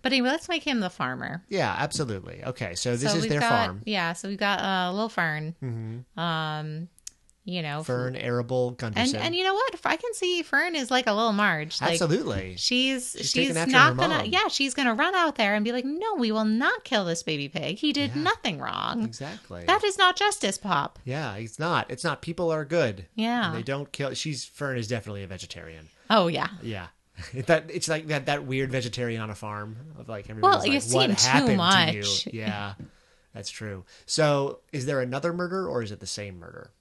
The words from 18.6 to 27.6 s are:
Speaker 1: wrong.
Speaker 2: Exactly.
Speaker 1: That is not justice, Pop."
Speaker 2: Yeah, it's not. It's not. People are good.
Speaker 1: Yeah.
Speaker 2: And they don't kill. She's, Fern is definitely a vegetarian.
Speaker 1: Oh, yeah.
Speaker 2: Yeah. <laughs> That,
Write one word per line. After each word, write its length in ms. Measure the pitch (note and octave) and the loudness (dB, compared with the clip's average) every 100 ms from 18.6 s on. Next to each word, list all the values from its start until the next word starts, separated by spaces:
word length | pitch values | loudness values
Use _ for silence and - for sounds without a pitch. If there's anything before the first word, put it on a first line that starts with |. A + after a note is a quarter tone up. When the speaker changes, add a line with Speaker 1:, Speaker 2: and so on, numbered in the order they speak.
Speaker 1:
wrong. 440 | C3 F#2 G2+ - | -6 -4 -2 -2
Speaker 2:
Exactly. 600 | G#3+ A2+ C#3 G3 - F2 - | -4 -4 -10 -10 -12 -8 0
Speaker 1:
That 160 | G4 | 2
is 140 | G#4 F#4+ | 2 4
not 180 | F#4 F#4 | 2 4
justice, 420 | G#4 - G3+ - | 0 0 -2 -4
Pop." 400 | G3+ E3 C#3+ - | 0 0 0 -8
Speaker 2:
Yeah, 300 | - C3+ D3 G2 | -8 -6 -4 -6
it's 220 | A2+ - | -10 -6
not. 320 | D#3 D3+ G#2 | 0 0 0
It's 140 | C3 | -4
not. 160 | E3+ C#3+ | -4 -4
People 280 | - E3 F3 | -6 -2 0
are 120 | D#3 | 0
good. 420 | C#3+ E3+ C#3 G2 F#2 - | 0 2 2 0 -10 -4
Speaker 1:
Yeah. 320 | A3 A#3+ G3+ | 0 0 0
Speaker 2:
And 80 | A#2 | -2
they 60 | |
don't 280 | A2+ C#3 C#3+ | -4 -4 -6
kill. 220 | - C#3 | -4 -4
She's, 300 | B2+ D#3 C3+ | -4 -6 -6
Fern 320 | - - C#3+ B2+ | -8 -6 -4 -4
is 100 | G#2+ | -2
definitely 380 | A#2+ G#2 G2+ | -4 -4 -10
a 20 | F#2+ | -8
vegetarian. 640 | F2+ - - E2 D#2+ D#2+ _ - | -10 -12 -14 -14 -16 -18 _ 2
Speaker 1:
Oh, 180 | A3 F3 | 4 4
yeah. 200 | D3+ C#3 F#3+ | 0 -4 -6
Speaker 2:
Yeah. 240 | A2+ G#2 F2 _ _ - | -8 -8 -10 _ _ -16
<laughs> 300 | - B2 C3 | -12 -8 2
That, 240 | D#3+ | 2